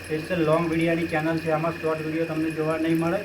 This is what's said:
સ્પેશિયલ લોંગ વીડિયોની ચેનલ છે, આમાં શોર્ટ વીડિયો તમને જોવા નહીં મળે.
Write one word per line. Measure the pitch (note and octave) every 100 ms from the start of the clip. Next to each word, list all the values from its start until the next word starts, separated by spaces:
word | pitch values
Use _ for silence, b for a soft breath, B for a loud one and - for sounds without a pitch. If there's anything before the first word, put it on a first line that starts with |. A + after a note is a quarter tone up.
સ્પેશિયલ | - D#3 D#3 F3+ D3+
લોંગ | D#3+ E3+
વીડિયોની | D#3+ E3 E3+ E3+
ચેનલ | D#3+ D#3 D#3+
છે, | D#3+
આમાં | D#3 E3 D#3+
શોર્ટ | D#3+ D#3 D#3
વીડિયો | D#3+ D#3+
તમને | D#3 D#3+
જોવા | D#3 D#3 D#3+
નહીં | D#3+ E3
મળે. | E3 F#3+